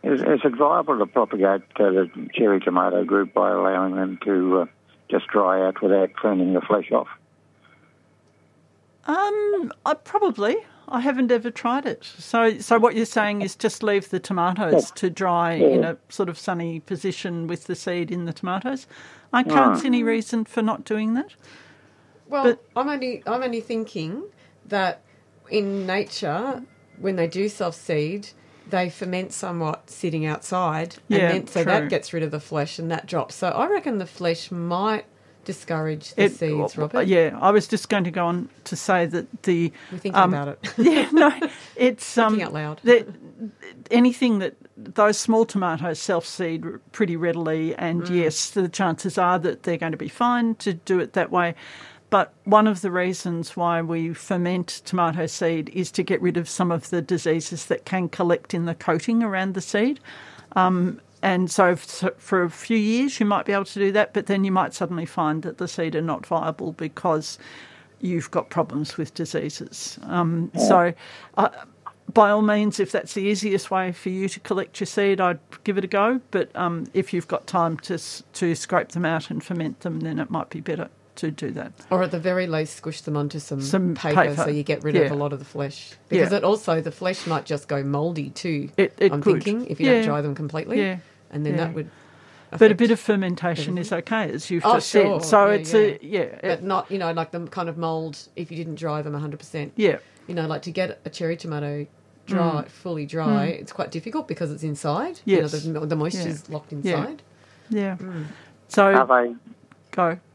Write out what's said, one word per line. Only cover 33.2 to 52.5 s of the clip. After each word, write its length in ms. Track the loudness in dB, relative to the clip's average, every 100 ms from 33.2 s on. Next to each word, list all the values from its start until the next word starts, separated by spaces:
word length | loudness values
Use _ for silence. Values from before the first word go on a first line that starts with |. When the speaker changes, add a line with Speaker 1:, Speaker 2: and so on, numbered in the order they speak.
| -4
Speaker 3:
So 140 | -4 -2
I 200 | 0 0
reckon 300 | 0 0 -4
the 80 | -6
flesh 440 | -4 -2 -2 -6
might 540 | -6 -2 0 0 -2 -6 _ _ _
discourage 680 | -12 -12 -6 -4 -2 -6 -6
the 80 | 2
Speaker 2:
It, 80 | 2
Speaker 3:
seeds, 460 | 2 -2 0 -2 -2
Speaker 2:
uh, 20 |
Speaker 3:
Robert. 260 | -2 0 4
Speaker 2:
yeah, 300 | 4 4 4
I 120 | 4
was 180 | 4 2
just 220 | -4 0
going 140 | 0
to 60 | 0
go 140 | -2
on 240 | -2 -2 -6 -14
to 100 | -12 -6
say 280 | 0 2
that 380 | 2 -2 -6 -6
the, 280 | 0 2 0 -4 -14
Speaker 3:
We're 60 | -8
thinking 200 | 0 4
Speaker 2:
um, 140 | 4
Speaker 3:
about 160 | 2 -4
it. 240 | -8 -8
<laughs> 60 | 4
Speaker 2:
Yeah, 300 | 6 6 4
no, 180 | 6 6 4 -6 -6 -18 2
it's, 400 | 2 2 -2 2
um, 140 | 2 2
Speaker 3:
Thinking 80 | -2
out 80 |
loud. 260 | -6 -8 -2
Speaker 2:
the, 240 | 6 6 4 -16 -20 -14 -14 _ -20 -20 2
anything 480 | 6 6 4 2 2
that, 160 | -2 -6 -20
those 440 | -18 -8 4 4 4
small 260 | 2 2
tomatoes 540 | 2 0 -2 -2 -4 -6
self-seed 640 | -2 -2 -2 -6 -4 -4
r-, 160 | -8 -12 _
pretty 240 | -2 -2 0
readily, 580 | -2 -2 -2 -2 -2
and 300 | -4 -2 -2
Speaker 3:
Mm. 120 | 0 0
Speaker 2:
yes, 320 | 0 -2 -4
the 220 | -2 -2
chances 480 | 0 -2 -2 -4 0
are 200 | 2 2
that 240 | 0 -4
they're 120 | -4 -4
going 160 | -4
to 60 | -6
be 100 | -8
fine 460 | -2 0 2 0 0
to 160 | -4
do 260 | -4 0 0
it 140 | 2
that 180 | -2 0
way. 240 | 0 0 -4 -16 -20 -20 -20 _
But 240 | 2 2 _
one 220 | 4